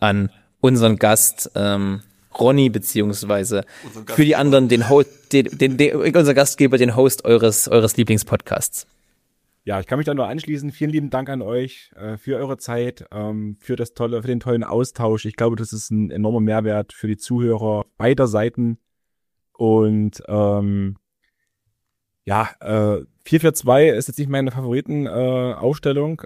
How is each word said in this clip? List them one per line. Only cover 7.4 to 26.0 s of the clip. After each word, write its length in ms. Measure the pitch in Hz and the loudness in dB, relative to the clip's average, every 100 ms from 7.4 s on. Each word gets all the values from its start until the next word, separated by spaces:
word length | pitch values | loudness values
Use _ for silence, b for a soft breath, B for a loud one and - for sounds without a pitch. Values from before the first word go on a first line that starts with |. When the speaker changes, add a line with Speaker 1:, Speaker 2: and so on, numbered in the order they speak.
| 113 104 - | 4 0 2
Speaker 1:
eures 280 | 117 113 - | 2 2 0
Lieblingspodcasts. 920 | 113 107 - - - - - - - _ _ _ _ _ _ _ - | 0 0 0 -4 -4 -6 -6 -10 -16 _ _ _ _ _ _ _ -8
Speaker 3:
Ja, 140 | 98 | -6
ich 60 | 95 | -4
kann 120 | 131 | -4
mich 60 | |
da 80 | 151 | -2
nur 140 | 143 110 | -2 -4
anschließen. 460 | 143 151 147 143 | -6 -8 -8 -8
Vielen 180 | - 151 | -6 -4
lieben 180 | 156 143 | -4 -4
Dank 220 | 131 135 | -6 -6
an 100 | 135 | -8
euch, 500 | 104 120 131 - - - | -6 -4 -6 -10 -20 -16
äh, 220 | 107 110 | -12 -12
für 180 | - 131 | -8 -6
eure 220 | 135 131 | -6 -8
Zeit, 480 | - 120 123 120 - | -8 -6 -6 -8 -14
ähm, 440 | 104 107 107 107 104 | -10 -8 -8 -10 -12
für 160 | - 120 | -8 -6
das 180 | 117 | -6
tolle, 260 | - 120 117 | -6 -6 -4
für 80 | 120 | -4
den 120 | 123 | -6
tollen 220 | 127 117 | -2 -4
Austausch. 640 | 110 113 131 - 113 110 | -2 -4 -4 -4 -2 -2
Ich 120 | 110 - | -4 -2
glaube, 200 | 117 117 | -2 -2
das 160 | 113 | -8
ist 180 | 110 - | -10 -4
ein 200 | 107 104 | -2 -2
enormer 300 | 76 107 117 | -2 -2 0
Mehrwert 520 | 107 107 107 104 101 | 0 0 -2 -4 -6
für 140 | - 107 | -8 -8
die 100 | 104 | -6
Zuhörer 720 | - 123 120 110 110 104 101 - | -4 -2 0 0 -2 -4 -6 -2
beider 300 | 113 135 131 | 0 2 0
Seiten. 500 | 107 113 - 117 113 _ _ _ _ _ _ _ | 0 -2 -2 -4 -4 _ _ _ _ _ _ _
Und, 720 | - 113 110 107 107 104 - - | -4 2 4 4 2 -2 -6 -6
ähm, 680 | 104 101 101 101 101 98 101 _ _ _ _ _ _ _ _ _ _ _ _ - | -2 0 0 -2 -2 -4 -8 _ _ _ _ _ _ _ _ _ _ _ _ -4
ja, 240 | 98 110 - | -4 -4 -8
äh, 440 | - 110 104 101 65 _ | -4 0 0 -2 -6 _
vier 160 | - 160 | -2 2
vier 140 | 160 | 2
zwei 340 | - 127 131 160 | 0 2 6 6
ist 200 | 113 - | 2 -2
jetzt 100 | 131 | -8
nicht 100 | 143 | -4
meine 220 | 139 135 | -2 -4
Favoriten, 560 | 123 131 123 - 147 139 | -4 -4 -4 -4 -6 -4
äh, 40 | |
Aufstellung, 1080 | 104 127 127 127 90 120 147 147 139 | -4 -2 -2 -4 -2 -4 -2 -2 -2